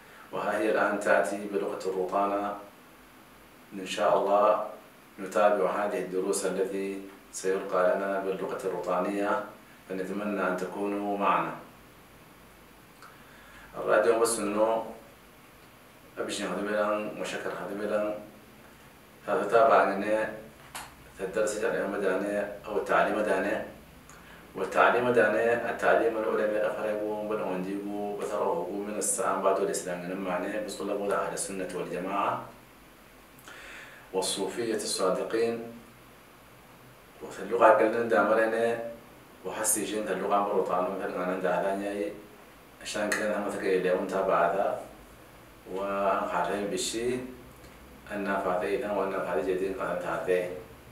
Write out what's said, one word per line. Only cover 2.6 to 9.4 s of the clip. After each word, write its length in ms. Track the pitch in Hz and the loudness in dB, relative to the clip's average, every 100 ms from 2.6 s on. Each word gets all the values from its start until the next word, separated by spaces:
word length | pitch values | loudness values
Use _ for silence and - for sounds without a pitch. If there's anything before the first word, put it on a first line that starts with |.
| - - - - - - - - - - - | -12 -20 -20 -20 -20 -20 -20 -20 -20 -20 -14
إن 120 | 101 92 | -12 -8
شاء 320 | 104 101 98 | 0 4 4
الله 500 | 98 101 - - - - - - - - | 6 6 6 4 0 -10 -18 -20 -20 -12
نتابع 500 | 92 101 104 101 92 | -2 4 6 6 2
هذه 300 | 98 101 95 | 0 0 -2
الدروس 460 | 90 92 98 95 92 | -2 -2 0 0 0
التي 560 | 92 92 98 98 98 98 - - | 0 -2 -2 -4 -6 -10 -18 -16
سيلقى 640 | - 95 95 95 92 90 95 | -6 -2 0 0 2 4 2
لنا 240 | 98 98 | 0 -2
باللغة 380 | 95 90 - 90 92 | -2 -2 -4 -4 -4
الروطانية، 800 | 90 90 101 95 101 101 - | -4 -2 0 0 0 0 -2